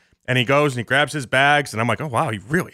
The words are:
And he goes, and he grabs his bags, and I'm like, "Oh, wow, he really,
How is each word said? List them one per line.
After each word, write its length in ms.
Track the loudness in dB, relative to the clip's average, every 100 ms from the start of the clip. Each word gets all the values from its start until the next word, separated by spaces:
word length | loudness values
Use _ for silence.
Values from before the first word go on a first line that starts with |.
| _ _ -2
And 120 | 0
he 60 |
goes, 300 | 2 2 2
and 80 | -2
he 20 |
grabs 300 | -2 0 0
his 120 | -2 -2
bags, 480 | 2 4 2 0
and 80 | -2
I'm 60 | -2
like, 120 | -2
"Oh, 60 | -2
wow, 240 | -2 -2
he 80 | -4 -2
really, 260 | -2 -2